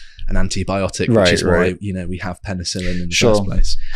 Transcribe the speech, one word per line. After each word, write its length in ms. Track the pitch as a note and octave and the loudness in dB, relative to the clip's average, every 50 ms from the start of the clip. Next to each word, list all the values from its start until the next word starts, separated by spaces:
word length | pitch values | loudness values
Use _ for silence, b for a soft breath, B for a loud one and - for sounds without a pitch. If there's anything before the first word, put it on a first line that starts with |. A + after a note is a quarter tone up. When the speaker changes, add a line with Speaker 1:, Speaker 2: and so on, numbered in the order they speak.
| B B B B B B | B B B B B B
Speaker 1:
an 60 | G2 | 2
antibiotic, 720 | - - G2 - G2+ F#2 F#2 F#2+ G2 F#2+ F2+ - - - | 2 2 2 0 -2 -4 -2 -2 -2 -2 -4 -4 -2 0
which 100 | - A2+ | 2 2
Speaker 2:
Right, 160 | A2 F#2+ F2 E2+ | 4 4 4 2
Speaker 1:
is 120 | E2+ E2+ | 2 0
why, 60 | F2+ | 2
Speaker 2:
right. 260 | F2 F2 F2+ F#2 F2+ - | 2 2 2 0 -2 -4
Speaker 1:
you 140 | G2+ G2+ F#2 | -8 -8 -8
know, 160 | F#2 F2+ F2 | -8 -8 -8
we 100 | F#2 F#2 | -10 -10
have 240 | - F#2 F2 - - | -10 -10 -12 -12 -10
penicillin 580 | - F#2+ F2+ E2+ - - G2 F2+ F2+ F2+ F2+ | -10 -10 -8 -8 -8 -8 -6 -4 -4 -4 -4
in 80 | F2+ F2 | -4 -4
the 60 | - | -2
Speaker 2:
Sure. 220 | - - A#2 G#2+ | 0 2 4 4
Speaker 1:
first 80 | G2+ G2 | 2 2
place. 320 | - E2+ F#2 - - - - B B B | 2 2 4 4 6 6 4 B B B